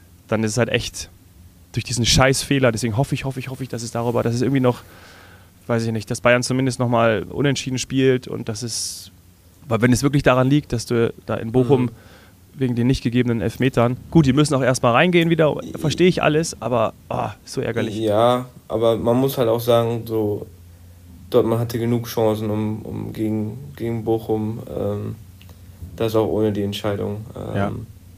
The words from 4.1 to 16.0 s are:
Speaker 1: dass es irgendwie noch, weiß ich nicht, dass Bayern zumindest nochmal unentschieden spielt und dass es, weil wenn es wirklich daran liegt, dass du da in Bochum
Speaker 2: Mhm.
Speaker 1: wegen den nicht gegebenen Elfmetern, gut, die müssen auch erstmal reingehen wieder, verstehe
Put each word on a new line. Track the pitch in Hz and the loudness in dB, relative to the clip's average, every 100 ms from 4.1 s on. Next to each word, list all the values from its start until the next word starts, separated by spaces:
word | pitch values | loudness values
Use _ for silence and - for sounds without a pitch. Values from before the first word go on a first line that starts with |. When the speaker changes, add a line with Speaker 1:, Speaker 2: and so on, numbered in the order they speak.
| 117 | 0
Speaker 1:
dass | 120 120 | 0 0
es | |
irgendwie | 127 139 | 2 2
noch, | 127 120 - - - - - - - _ - | 2 0 -6 -20 -20 -20 -20 -20 -20 _ -4
weiß | 117 | -2
ich | 113 | -2
nicht, | 113 - | -4 -6
dass | 120 | 0
Bayern | 120 123 | 2 2
zumindest | 123 127 135 123 | 2 0 0 -2
nochmal | 123 120 117 107 | 0 2 4 2
unentschieden | - - 143 131 - 127 | -2 -2 0 -2 -4 -6
spielt | - 135 131 127 - | -2 2 2 2 -2
und | 110 117 | -8 -8
dass | 107 | -8
es, | 117 - - - - - - _ _ _ - | -8 -8 -8 -12 -16 -20 -20 _ _ _ -4
weil | 113 | 2
wenn | 123 | 4
es | 120 | 4
wirklich | 139 143 | 2 2
daran | 135 127 127 | 4 4 4
liegt, | 147 - | 2 0
dass | 120 - | -6 -2
du | 120 117 - - | 0 0 -2 -6
da | 107 | -6
in | 113 | 0
Bochum | 120 120 131 | 2 4 4
Speaker 2:
Mhm. | 123 - - - - - _ | 2 -6 -20 -20 -20 -20 _
Speaker 1:
wegen | - 131 | -4 -2
den | 120 120 | 0 2
nicht | 131 | 0
gegebenen | 123 123 120 117 | 0 0 2 0
Elfmetern, | 95 - 131 123 117 127 - | -2 0 0 2 2 0 2
gut, | 165 139 | 4 6
die | |
müssen | 131 151 | 4 2
auch | 135 | 2
erstmal | 127 127 123 | 2 2 2
reingehen | 117 175 175 165 | 4 4 4 4
wieder, | 165 151 - - - | 4 2 0 -6 -4
verstehe | 151 131 | -2 4